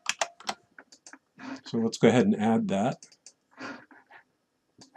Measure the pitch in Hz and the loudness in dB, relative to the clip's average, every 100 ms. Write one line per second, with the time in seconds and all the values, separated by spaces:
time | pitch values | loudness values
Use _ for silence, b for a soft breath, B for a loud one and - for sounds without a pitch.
0 | - - - - - - _ _ - - | -8 -6 -6 -8 -12 -12 _ _ -20 -20
1 | - - _ - B B - 117 113 - | -20 -20 _ -20 B B -8 -4 -2 4
2 | 117 123 101 107 107 113 101 98 120 170 | 4 6 4 2 2 2 0 0 -2 -4
3 | - _ - - _ B B B B B | -12 _ -20 -20 _ B B B B B
4 | B B _ _ _ _ _ _ - | B B _ _ _ _ _ _ -20